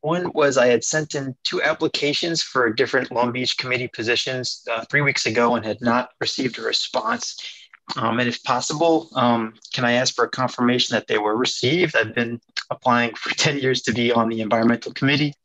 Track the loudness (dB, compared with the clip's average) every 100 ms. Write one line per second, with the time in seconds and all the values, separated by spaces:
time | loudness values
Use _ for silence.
0 | -2 -2 -2 2 2 4 4 4 2 -2
1 | -2 -6 -6 -8 -4 -2 -2 0 -2 0
2 | -2 0 -2 -2 -2 0 0 2 0 0
3 | 0 0 0 0 -4 -4 -2 -4 -4 -6
4 | -2 0 0 -4 -6 -8 -6 -6 -2 0
5 | 0 0 0 2 2 2 -2 -4 0 0
6 | -2 _ -6 -2 -4 -2 -4 -2 -2 -4
7 | -2 -4 -6 -10 -14 -16 -20 -20 -12 -4
8 | -2 0 0 -2 -2 -2 -2 0 2 2
9 | 0 0 2 2 0 -8 -10 -2 0 2
10 | 0 0 0 0 -4 2 2 2 0 -2
11 | 0 0 0 0 0 0 0 2 2 2
12 | 0 -2 -4 -4 _ -12 -8 -4 2 2
13 | 2 -4 -8 0 0 2 0 0 0 0
14 | 2 4 2 0 0 2 4 2 -2 -2
15 | 0 2 0 -4